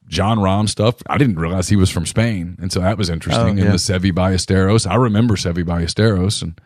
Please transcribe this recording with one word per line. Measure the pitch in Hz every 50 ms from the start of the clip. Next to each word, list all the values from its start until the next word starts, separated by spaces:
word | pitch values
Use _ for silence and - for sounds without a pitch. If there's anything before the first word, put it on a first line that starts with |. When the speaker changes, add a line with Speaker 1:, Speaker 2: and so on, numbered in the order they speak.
| _ -
Speaker 1:
Jon | 80 85 95 107 117 107
Rahm | 98 95 95 101 107 104
stuff, | - - 104 117 117 - -
I | - - 113
didn't | 147 120 92 78
realize | 82 85 90 95 90 -
he | 107
was | 101 92 92
from | - - 82
Spain, | - - 110 113 120 110 92 85 87 90 -
and | 95 92 -
so | 95
that | 90 95 110
was | 92 101 85
interesting. | 82 80 - - - 117 113
Speaker 2:
Oh, | 113
Speaker 1:
And | 101 98
Speaker 2:
yeah. | 95 101 98
Speaker 1:
the |
Seve | 90 - - 92 90 90 98 82
Ballesteros, | 90 92 95 92 92 - - 95 92 95 95 107 113 - -
I | 101
remember | 120 127 117 104 104 117 120 104
Seve | 85 - 90 85 90 85
Ballesteros. | 85 85 85 85 82 - - 107 113 101 90 90 98 - - 92
And | 82 82 - -